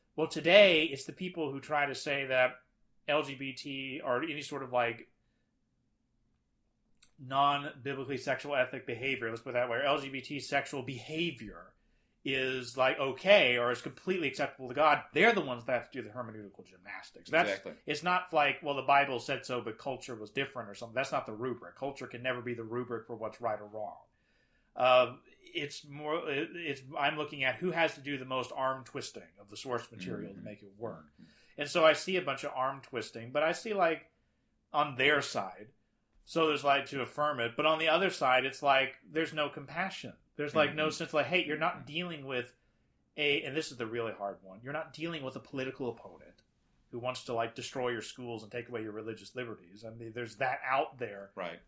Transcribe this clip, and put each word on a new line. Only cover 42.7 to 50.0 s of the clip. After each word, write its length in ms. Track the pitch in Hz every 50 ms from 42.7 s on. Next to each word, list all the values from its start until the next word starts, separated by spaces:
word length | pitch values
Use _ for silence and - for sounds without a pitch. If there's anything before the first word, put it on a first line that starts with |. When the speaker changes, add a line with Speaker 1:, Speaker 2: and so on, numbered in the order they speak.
| _ _ _ _ _ _ _ _ -
Speaker 1:
a, 260 | - 147 147 143 160 -
and 140 | 139 135
this 140 | 160 151 -
is 60 | 135
the 100 | 117 117
really 260 | 110 113 120 113 110 101
hard 220 | - 101 101 95 - 95
one, 160 | 95 95 104
you're 120 | 117 135 147
not 200 | 156 151 151 -
dealing 300 | 151 156 170 170 151 135
with 120 | 131 127
a 20 | 131
political 500 | - - - 131 131 131 131 - 131 120
opponent 540 | 117 - - - 85 78 - - - _ _ _ _ _ _ _ _ _ _ _
who 80 | - 120
wants 240 | 117 127 123 - -
to, 100 | - 120
like, 220 | 113 113 113 -
destroy 340 | 127 117 - - 135 123 123
your 120 | 120 110 107
schools 400 | - - - 123 120 117 107 107
and 80 | 104
take 180 | - 120 117 123
away 140 | 120 110 110
your 80 | 107
religious 420 | 104 110 110 113 110 98 98 - -
liberties. 480 | 123 123 113 104 92 90 85 95 107 117
I 20 | 113 113
mean, 160 | 117